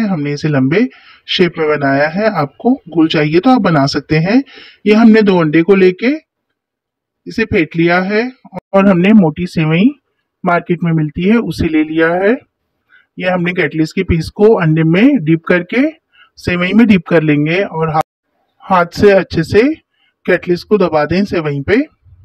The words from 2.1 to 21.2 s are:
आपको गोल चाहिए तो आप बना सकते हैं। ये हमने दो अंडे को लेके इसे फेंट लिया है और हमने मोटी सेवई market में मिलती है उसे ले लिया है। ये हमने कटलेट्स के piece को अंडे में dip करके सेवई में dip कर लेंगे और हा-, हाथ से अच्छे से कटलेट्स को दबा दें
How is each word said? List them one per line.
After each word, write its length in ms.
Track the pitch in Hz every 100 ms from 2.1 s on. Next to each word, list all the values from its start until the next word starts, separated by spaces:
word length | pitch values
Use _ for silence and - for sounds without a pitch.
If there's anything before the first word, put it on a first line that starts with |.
| 170 220
आपको 420 | 185 143 - 233 277 160
गोल 180 | 165 160
चाहिए 320 | 160 151 165
तो 100 | 254
आप 120 | 254
बना 240 | 196 156 139
सकते 320 | 151 - 156
हैं। 240 | 170 247 - - - _ 202
ये 80 |
हमने 280 | 214 226 220
दो 160 | 202 180
अंडे 220 | 156 160
को 140 | 170 196
लेके 380 | 185 180 233 311 - _ _ _ _ _ _ _ _ _ 175
इसे 180 | 175 220
फेंट 300 | 202 156 165
लिया 240 | 170 175
है 220 | 185 208 247 - - 180 -
और 140 | 196 202
हमने 240 | 175 190
मोटी 340 | 220 160 151 180
सेवई 420 | - 156 165 240 294 _ _ _ _
market 400 | - 175 170 175
में 80 | 170
मिलती 300 | 160 151 175
है 140 | 185 226
उसे 300 | 180 - 170
ले 160 | 156
लिया 240 | 156 160 165
है। 180 | 175 202 269 - _ _ _ _ _ _ -
ये 120 | 180
हमने 240 | 180 175
कटलेट्स 380 | 180 151 156 156
के 120 | -
piece 260 | 180 170 160
को 220 | - 214 208
अंडे 280 | 160 160 160
में 380 | 175 254 277
dip 200 | 151 165 -
करके 400 | 180 175 226 302 - _ _ _ -
सेवई 340 | - 175 180
में 120 | 202 226
dip 200 | 196 -
कर 160 | 170
लेंगे 380 | 156 147 151 175
और 260 | 202 160 160
हा-, 120 | 151 - _ _ _ _ _
हाथ 220 | - 185 170
से 180 | - 202
अच्छे 320 | 196 - -
से 180 | 156 202 269 320 _ _ _ _ -
कटलेट्स 380 | 175 180 175
को 140 | - 208
दबा 260 | 175 156 147
दें 180 | 175